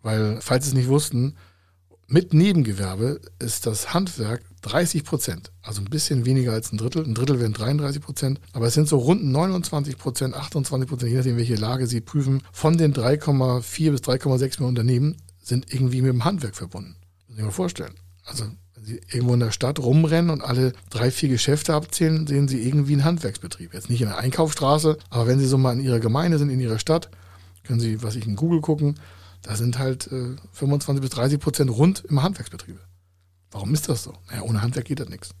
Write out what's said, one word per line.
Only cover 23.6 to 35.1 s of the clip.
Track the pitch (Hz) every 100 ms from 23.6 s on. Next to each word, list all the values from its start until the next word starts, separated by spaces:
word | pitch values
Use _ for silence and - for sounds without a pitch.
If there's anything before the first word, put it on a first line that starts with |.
| 85
Jetzt | - -
nicht | 120
in | 110
der | 95
Einkaufsstraße, | 120 127 160 - 135 151 156 151 -
aber | 117 117
wenn | 131
Sie | 131
so | 135
mal | 131
in | 123
Ihrer | 135 117
Gemeinde | 113 127 175 160
sind, | 147
in | 131
Ihrer | 123 110
Stadt, | - 165 - - - - - -
können | - 117
Sie, | 117 110
was | 110 110
ich, | 110
in | 101
Google | 160 170
gucken, | 160 151 147 147 - - - - -
da | 104
sind | 120 120
halt, | 131 127 -
äh, | 131 123 131 -
fünfundzwanzig | - 139 143 - 139
bis | 131
dreißig | - 127 147
Prozent | 151 - 135
rund | 113 160 190 -
im | 143
Handwerksbetriebe. | 165 196 - 87 - - - _ _ _ _ _ _
Warum | 101 98 151
ist | -
das | 127
so? | - - -
Naja, | -
ohne | - 107
Handwerk | 117 127 120
geht | 147
das |
nix. | -